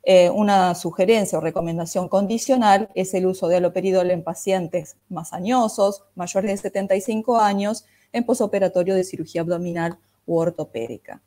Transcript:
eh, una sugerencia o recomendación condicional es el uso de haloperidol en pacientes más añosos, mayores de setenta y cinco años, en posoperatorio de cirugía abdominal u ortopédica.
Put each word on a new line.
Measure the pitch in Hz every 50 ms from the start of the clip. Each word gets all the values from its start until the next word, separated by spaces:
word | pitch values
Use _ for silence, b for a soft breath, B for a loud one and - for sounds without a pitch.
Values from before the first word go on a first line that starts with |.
| -
eh, | - 190 180 180 180
una | - 208 208 202 202 196 185 180 175
sugerencia | 170 - 175 160 - 185 190 226 220 202 175 - 196
o |
recomendación | 160 165 160 - 170 170 165 170 170 165 - 196 180 170
condicional | - 190 202 190 226 226 - - 262 254 233 208 196 202 220 - -
es | - 185 185 -
el | 185 185
uso | 185 185 185 - 165
de | 175
haloperidol | 180 175 175 170 190 180 190 185 185 180 180
en | 180 170
pacientes | 165 165 180 - - 202 190 185 175 160 - 180 156 - - _ _ _
más | 185 160 165 -
añosos, | - 175 180 208 254 254 233 214 220 - 202 202 202 - _ _ _
mayores | 180 175 175 - 196 190 214
de | 196 202
setenta | - 196 - 196 196 196 190
y | 202
cinco | 196 - 214 214 220 - 240 226
años, | 214 208 202 196 202 208 226 - b b b b b b
en | - 233
posoperatorio | 240 - 254 - 226 202 - 202 190 180 180 180 175 180 190
de | 190
cirugía | 180 185 - 185 160 - - 175
abdominal | 165 170 175 170 180 175 170 170 170 170 170 _ _ _ _ _ _
u | - 170
ortopédica. | 165 165 175 170 - 156 - _ 113 113 117 120 - _ - - - _